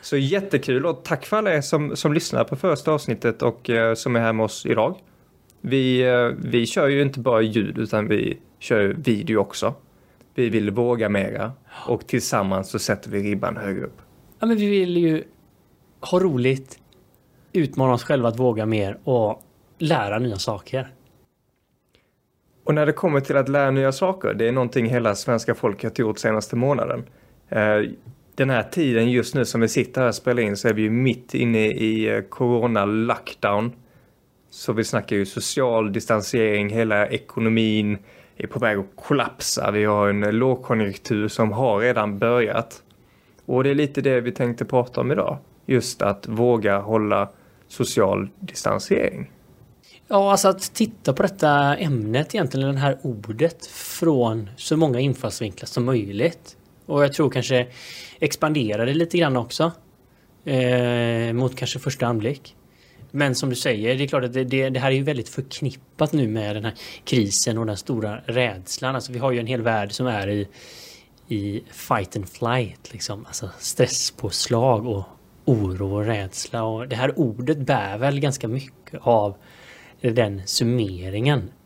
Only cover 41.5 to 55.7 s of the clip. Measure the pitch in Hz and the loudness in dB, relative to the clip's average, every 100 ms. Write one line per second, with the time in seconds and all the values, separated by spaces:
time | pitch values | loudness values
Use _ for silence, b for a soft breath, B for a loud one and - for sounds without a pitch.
41.5 | 104 131 101 120 113 104 101 117 120 113 | 2 2 2 2 2 0 0 2 2 2
42.5 | - 117 - _ b b b b b - | -2 -6 -10 _ b b b b b -2
43.5 | 127 131 139 147 143 135 127 120 110 120 | 0 2 2 0 0 0 2 0 -2 -4
44.5 | 117 117 131 120 - 123 135 - 135 - | -2 0 0 0 -2 -2 0 0 -4 -10
45.5 | - - 131 113 - 101 101 - 110 120 | -20 0 0 0 -2 -2 -2 -4 0 4
46.5 | 117 101 101 98 110 107 104 101 b b | 4 2 0 2 0 2 0 0 b b
47.5 | b b - 123 - 98 98 98 - 190 | b b -6 -2 2 2 2 -2 -8 -14
48.5 | - - 98 - - - - - - - | -6 -2 -2 0 0 0 -4 -14 -16 -20
49.5 | - - _ B B _ 208 196 196 196 | -20 -20 _ B B _ 2 4 4 4
50.5 | 190 - - 220 - - 139 196 - 151 | 2 -4 -2 -2 0 -2 0 0 2 4
51.5 | 147 139 143 165 131 107 120 156 226 170 | 4 4 2 0 -2 0 0 0 -2 -2
52.5 | 135 135 139 139 135 139 110 101 110 160 | -2 -2 0 0 0 -4 -8 -8 0 0
53.5 | 165 - - - - 165 143 117 113 101 | 0 -18 -14 -12 -2 2 4 2 0 -6
54.5 | 117 - 156 160 123 139 127 113 - 110 | -10 -4 2 2 2 0 -2 -4 -6 -8
55.5 | - - | -8 -8